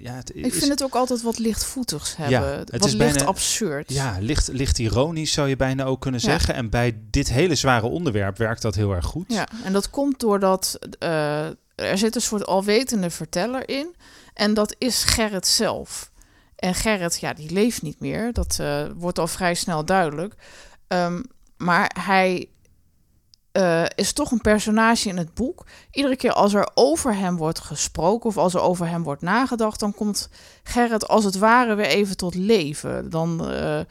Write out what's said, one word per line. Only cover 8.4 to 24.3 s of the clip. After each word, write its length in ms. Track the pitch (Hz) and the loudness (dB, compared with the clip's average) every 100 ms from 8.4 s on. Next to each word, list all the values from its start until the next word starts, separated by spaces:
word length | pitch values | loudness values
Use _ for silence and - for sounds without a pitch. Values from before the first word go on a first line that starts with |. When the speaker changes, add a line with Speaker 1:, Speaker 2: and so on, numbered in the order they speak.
| 110 117 | -2 0
Speaker 1:
dat 120 | 110 | -2
heel 180 | 98 101 | 0 0
erg 120 | 90 | 0
goed. 280 | - 151 190 | -2 -6 -4
Speaker 2:
Ja, 160 | 214 143 220 | -4 -4 -6
en 80 | 190 | -2
dat 180 | 196 - | 0 0
komt 300 | - 285 269 | -2 -2 0
doordat, 580 | 226 202 196 190 - - - - | 0 2 2 2 -2 -6 -12 -6
eh, 480 | 170 156 147 147 156 151 _ | -2 0 0 -2 -6 -10 _
er 240 | - 107 190 | -6 -2 2
zit 160 | 220 | 0
een 60 | 240 | 0
soort 260 | - 208 - | -2 -2 0
alwetende 640 | 190 202 214 262 220 175 | 0 4 2 2 -2 -2
verteller 580 | - 156 180 220 262 - | -4 -6 -4 -2 -4 -4
in. 260 | 269 330 - - - - | -6 -6 -12 -20 -20 -16
En 200 | - 214 | -2 2
dat 200 | 214 214 - | 2 0 -2
is 260 | 254 - | -2 2
Gerrit 420 | - - 214 190 - | 4 4 2 -2 0
zelf. 640 | - 196 101 - - - _ - _ _ - | 0 0 -2 -8 -12 -14 _ -20 _ _ -6
En 180 | 185 | -4
Gerrit, 440 | 180 220 202 170 - | 0 0 0 -2 -2
ja, 120 | 147 | -6
die 180 | 135 156 | -8 -4
leeft 300 | 185 233 - | 0 2 0
niet 180 | 156 - | -8 -8
meer. 320 | 139 151 233 | -6 -4 -4
Dat, 240 | 233 - 151 | -4 -2 -2
eh, 240 | 147 143 147 165 | -2 -2 -4 -6
wordt 220 | 175 180 | -4 -2
al 80 | 160 | -2
vrij 280 | - 180 | 0 -2
snel 300 | 175 - 160 | 0 -2 -2
duidelijk. 500 | 156 190 165 147 202 - - - - - - | 2 2 2 -2 -8 -10 -20 -20 -20 -20 -4
Ehm, 340 | 180 175 175 - _ _ - | -2 0 -4 -8 _ _ -4
maar 340 | 180 175 202 - | 0 2 2 -2
hij, 480 | 175 190 185 180 - _ _ _ _ _ _ _ _ _ _ | 2 4 4 0 -6 _ _ _ _ _ _ _ _ _ _
eh, 320 | 185 185 165 170 | 2 4 4 2
is 180 | - 196 | 0 -2
toch 180 | - 294 | -2 0